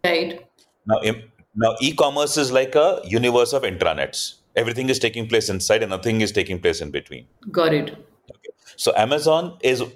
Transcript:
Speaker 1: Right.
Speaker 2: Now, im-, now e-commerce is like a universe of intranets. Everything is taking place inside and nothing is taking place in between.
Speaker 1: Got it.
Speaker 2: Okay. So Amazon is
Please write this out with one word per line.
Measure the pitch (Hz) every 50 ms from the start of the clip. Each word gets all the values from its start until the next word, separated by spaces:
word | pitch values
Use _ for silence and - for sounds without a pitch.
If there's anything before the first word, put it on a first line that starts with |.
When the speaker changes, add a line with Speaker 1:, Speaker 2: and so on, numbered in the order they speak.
| -
Speaker 1:
Right. | 175 170 165 180 165 - - - _ _ _ _ _ _ _ _
Speaker 2:
Now, | - - -
im-, | - 107 113 - - - _ _ _ _ -
now | 107 113 113 110 -
e-commerce | 131 143 143 - 151 143 143 147 147 147 -
is | 151 143 127
like | 127 131 135 131 -
a | 147 156 185 185 - -
universe | 90 104 117 123 123 120 123 120 120
of | 135 135
intranets. | 123 98 92 87 92 85 78 73 69 - - - - - - _ _ _ -
Everything | - 117 117 117 139 151 131
is | 127 -
taking | 123 113 113 117 113
place | 110 117 110 107 104
inside | 95 92 - - 107 110
and | 110 98
nothing | 95 90 - 117 110 110
is | 107 101
taking | - 101 92 98 92 87
place | 90 87 80 -
in | 80 73
between. | 69 - - - 67 62 64 _ _ _ - 208
Speaker 1:
Got | - 180 165 156
it. | 156 147 - - - - - _ _ _ _ -
Speaker 2:
Okay. | - _ - - - _ _ - -
So | - - - -
Amazon | - 110 123 143 151 147 160 156 165 180 - - -
is | - 127 131 117 - - -